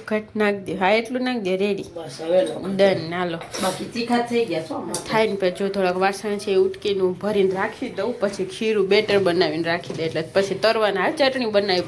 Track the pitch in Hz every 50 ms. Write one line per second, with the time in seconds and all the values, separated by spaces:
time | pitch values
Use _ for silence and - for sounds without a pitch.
0 | - - 220 214 214 - - 214 208 208 202 196 190 156 165 185 190 185 214 226
1 | 233 - 254 254 254 254 254 240 196 180 185 185 202 208 202 151 - - - 170
2 | 160 156 - - 160 165 175 185 190 156 - - 175 190 196 190 196 196 190 175
3 | 160 165 170 180 180 175 165 165 - - - - 202 190 185 - 202 - - 233
4 | 233 240 240 240 233 240 240 233 226 190 170 160 160 - 277 - - 165 - -
5 | - - - 220 220 208 196 196 196 180 180 - 202 196 196 202 190 180 175 185
6 | 190 196 196 - - 208 208 202 - 208 196 190 190 190 190 - - 208 202 190
7 | 185 185 185 170 190 208 208 202 190 185 180 190 202 220 - - 269 220 180 190
8 | 196 240 233 - 190 202 196 - 185 185 - - 226 220 220 208 190 185 202 214
9 | 208 214 202 202 190 180 170 180 180 156 151 160 165 170 165 180 - - 190 165
10 | 160 160 - 156 160 - - 196 196 - 190 - - 220 226 220 220 202 196 185
11 | 180 247 311 - 277 262 262 262 247 220 208 202 202 202 180 180 170